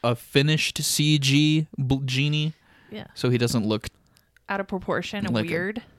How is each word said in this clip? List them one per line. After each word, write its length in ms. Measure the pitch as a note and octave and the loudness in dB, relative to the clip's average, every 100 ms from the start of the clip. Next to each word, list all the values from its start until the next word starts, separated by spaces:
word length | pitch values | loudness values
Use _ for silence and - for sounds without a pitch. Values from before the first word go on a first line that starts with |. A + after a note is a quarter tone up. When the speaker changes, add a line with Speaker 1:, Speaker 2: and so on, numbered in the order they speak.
Speaker 1:
a 100 | A#2 | 0
finished 680 | A#2+ - C#3+ D3 D#3 - - | -2 0 2 2 2 0 -4
C 360 | D3 - D3+ D3+ | -2 0 2 4
G 480 | C3+ C#3+ D3+ D#3 D3+ - | 4 4 4 2 0 -4
bl-, 240 | C3 C3+ | 0 0
Genie, 480 | C3+ C3 D3 D3+ D#3 - _ _ _ | 0 0 0 0 -2 -6 _ _ _
Speaker 2:
Yeah. 160 | G#3+ - | -16 -16
Speaker 1:
so 160 | - B2+ | -4 0
he 80 | B2 | 2
doesn't 280 | A#2+ A#2+ G#2+ | 2 0 0
look 220 | G#2+ - _ _ _ _ _ - | -2 -4 _ _ _ _ _ -8
Speaker 2:
Out 100 | G3 | -6
of 80 | F#3+ | -6
proportion 560 | F#3+ - G#3+ C4+ G#3 | -8 -4 -4 -4 -6
and 100 | G3+ | -2
Speaker 1:
like 120 | A#2 - | -2 -2
a 20 | |
Speaker 2:
weird. 340 | D#3+ F#3 A3 - | -4 -4 -8 -14